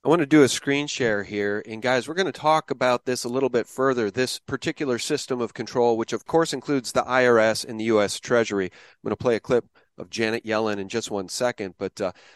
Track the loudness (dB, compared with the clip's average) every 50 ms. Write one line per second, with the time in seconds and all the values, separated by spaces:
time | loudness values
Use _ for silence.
0 | _ 4 2 2 4 4 6 6 6 6 4 -2 -2 -2 -2 -2 -2 -4 -4 -2
1 | 0 0 0 -2 -4 -4 -4 -4 -2 -2 -4 -4 -6 -10 -12 -4 -2 0 0 0
2 | -2 -4 -4 -2 -2 -4 -4 0 2 2 2 2 0 -4 -4 -2 0 0 0 0
3 | _ -4 -4 -4 -4 -4 -2 -2 -2 0 0 -2 -2 -2 -4 -2 0 0 2 0
4 | -2 -2 -2 -2 -4 -4 -4 -10 _ -10 -10 -6 -6 -8 -6 -4 -4 -4 -2 -4
5 | -2 -4 -4 -6 -4 -6 -4 -4 -4 -6 _ -10 -12 -4 0 2 2 2 2 0
6 | -2 -4 -6 -8 _ 0 2 2 2 2 -4 -8 -4 -2 -2 -2 -2 -2 -2 -2
7 | -2 2 2 4 6 6 6 6 6 4 2 0 -6 -8 -8 -4 0 4 4 4
8 | 4 2 -2 -6 -2 2 2 2 2 2 0 -2 -2 -4 _ -16 -20 -20 _ _
9 | -6 -6 -6 _ 0 0 0 0 0 0 0 0 0 _ _ _ _ _ _ -18
10 | -16 -10 -4 -2 -2 -2 -2 -4 -4 -2 -2 -2 0 -2 -2 -4 -6 -6 -6 -6
11 | -6 -4 -6 -6 -6 -6 -6 -2 -2 -2 -2 -4 -10 -10 -8 _ -8 -8 _ -6
12 | -6 -6 -6 -10 -20 -20 _